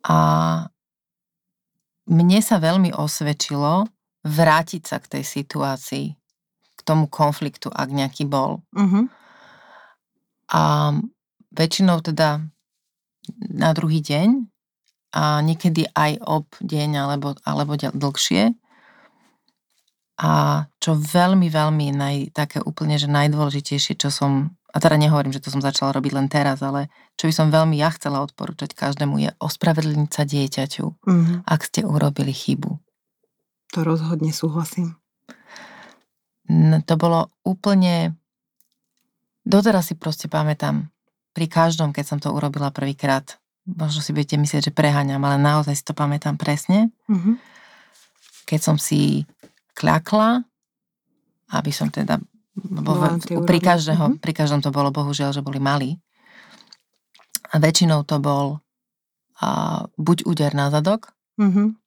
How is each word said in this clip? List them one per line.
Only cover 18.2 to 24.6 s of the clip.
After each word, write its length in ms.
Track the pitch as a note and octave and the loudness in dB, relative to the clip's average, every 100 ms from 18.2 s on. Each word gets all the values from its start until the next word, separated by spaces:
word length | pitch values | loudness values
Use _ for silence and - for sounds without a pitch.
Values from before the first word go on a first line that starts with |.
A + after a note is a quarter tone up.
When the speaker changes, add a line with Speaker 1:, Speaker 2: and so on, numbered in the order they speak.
| - E3+ A3 A#3 _ _ _ _ _ _ _ _ _ _ _ _ _ _ _ - | 0 2 2 0 _ _ _ _ _ _ _ _ _ _ _ _ _ _ _ -4
Speaker 1:
A 100 | D#3 D3+ D3 D3 D3+ _ | 2 2 2 0 -4 _
čo 140 | - D#3 | -2 0
veľmi, 540 | D3+ F3 F3+ F#3+ F3 | 2 2 4 4 2
veľmi 380 | D#3 D3+ D#3 C#3+ | 2 0 0 0
naj-, 380 | C#3 C#3 C#3+ C3+ | -2 -2 -2 -4
také 320 | - D3 D3 | -4 -4 -4
úplne, 340 | - D#3 D3+ D3+ | -6 -4 -2 0
že 140 | C#3+ | 2
najdôležitejšie, 880 | C#3+ D3 D3 D3 C#3+ C#3+ C#3+ - - | 2 2 2 0 -2 -4 -4 -4 -4
čo 160 | C#3+ | -4
som, 400 | - C#3 C#3 D3 - | -2 0 0 -2 -8